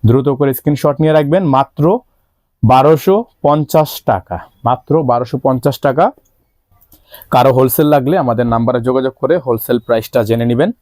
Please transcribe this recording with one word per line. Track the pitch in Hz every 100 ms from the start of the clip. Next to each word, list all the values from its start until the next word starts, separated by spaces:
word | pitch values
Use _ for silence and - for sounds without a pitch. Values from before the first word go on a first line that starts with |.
| 104
দ্রুত | 120 139 135
করে | 143 135
স্ক্রিনশট | - 147 156 139
নিয়ে | 156 156
রাখবেন। | 143 170 180 131
মাত্র | 139 - 151 226 _ _ _ _ _ _ 110
বারোশো | 117 139 156 - 196 233 _ 143
পঞ্চাশ | 147 147 160 151 - -
টাকা, | 101 - 85 - _ 117
মাত্র | 127 _ 156 139
বারোশো | 120 123 135 139
পঞ্চাশ | 131 147 135 143
টাকা। | 131 196 - _ _ _ _ _ _ _ _ _ - -
কারো | 127 135 127
হোলসেল | 131 - 151
লাগলে | 147 131 180
আমাদের | 135 110 120
নাম্বারে | 117 117 123 120
যোগাযোগ | 127 131 -
করে | 131 170 127
হোলসেল | 113 - 120 -
প্রাইসটা | 117 110 123 110
জেনে | 113 117
নেবেন। | 120 175 240